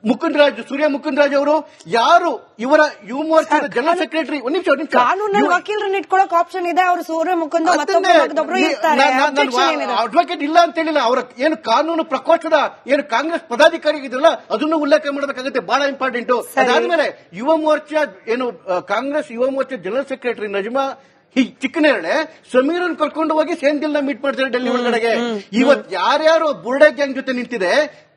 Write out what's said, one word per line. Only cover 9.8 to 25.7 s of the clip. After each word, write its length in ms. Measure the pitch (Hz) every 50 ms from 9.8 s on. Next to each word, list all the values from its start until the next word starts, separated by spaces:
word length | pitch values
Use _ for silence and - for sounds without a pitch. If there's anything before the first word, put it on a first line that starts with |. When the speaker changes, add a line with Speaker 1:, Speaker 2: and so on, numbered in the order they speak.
| 277 - 240 208
Speaker 1:
ಅಡ್ವೊಕೇಟ್ 420 | 226 233 202 320 349 262 349 320 277
ಇಲ್ಲ 140 | 285 320 349
ಅಂತ 160 | 339 330 294
ಹೇಳಿಲ್ಲ. 240 | 330 320 311 320 294
ಅವರ 160 | 254 226 240 269 226 - - -
ಏನು 180 | 254 320 311 311
ಕಾನೂನು 460 | - 233 226 254 294 320 330 320 320
ಪ್ರಕೋಷ್ಠದ 500 | 320 269 254 - - 330 339 330 320 320 294 262 202 - - _ 226
ಏನು 220 | 269 294 277 -
ಕಾಂಗ್ರೆಸ್ 400 | 226 226 285 320 339 311 - -
ಪದಾಧಿಕಾರಿ 480 | 240 220 285 330 330 320 - 302 294 302
ಇದ್ರಲ್ಲ, 300 | 269 269 220 254 294 330
ಅದನ್ನು 500 | 277 - - _ 190 220 262 302 320 320
ಉಲ್ಲೇಖ 280 | 294 285 294 294 294 285
ಮಾಡ್ಬೇಕಾಗುತ್ತೆ, 480 | 277 277 277 277 269 254 254 269 - 262
ಬಹಳ 220 | 196 170 226 269
ಇಂಪಾರ್ಟೆಂಟ್. 500 | 285 277 269 269 269 262 233 240 233 - 254 233 - - -
Speaker 2:
ಸರಿ. 140 | 277 262 247
Speaker 1:
ಅದಾದ್ಮೇಲೆ 600 | 247 311 - 339 349 320 277 214 - - - _ -
ಯುವ 240 | 175 233 277 320 320
ಮೋರ್ಚಾ 680 | 311 302 302 294 302 - 294 311 302 - - - _ 233
ಏನು, 220 | 226 247 262 240
ಆ, 300 | 208 175 _ - 180 180
ಕಾಂಗ್ರೆಸ್ 520 | - - 202 214 247 277 285 302 285 -
ಯುವ 180 | 233 226 247 262
ಮೋರ್ಚಾ 260 | 269 269 262 262 262
ಜನರಲ್ 300 | 240 156 185 202 262 269
ಸೆಕ್ರೆಟರಿ 420 | - 262 - - 247 226 - 208 214
ನಜ್ಮಾ 540 | 196 202 196 220 240 269 269 269 247 - _ _ _ _ _ _ _
ಈ 80 | 254 262
ಚಿಕ್ಕನೇರಳೆ 1000 | 202 - _ - 254 - 339 294 311 262 208 165 165 208 294 320 294 - - _ _
ಸಮೀರನ್ 440 | - 254 262 285 330 349 359 349 311
ಕರ್ಕೊಂಡು 380 | - 302 294 - 294 320 311 311
ಹೋಗಿ 220 | 311 311 294 349
ಸೇಂದಿಲ್ನ 420 | 339 - 277 302 285 285 311 294 294
ಮೀಟ್ 220 | 285 269 285 208 -
ಮಾಡ್ತಾರೆ 260 | 277 269 214 262 269
ಡೆಲ್ಲಿ 200 | 226 247 254 240
Speaker 2:
ಹ್ಮ್, 120 | 247 247
Speaker 1:
ಒಳಗಡೆಗೆ. 340 | 240 240 233 233 220 233 220
Speaker 2:
ಹ್ಮ್, 160 | 214 240 240
ಹ್ಮ್. 100 | 226 208 196 - 190
Speaker 1:
ಇವತ್ 400 | 220 - 269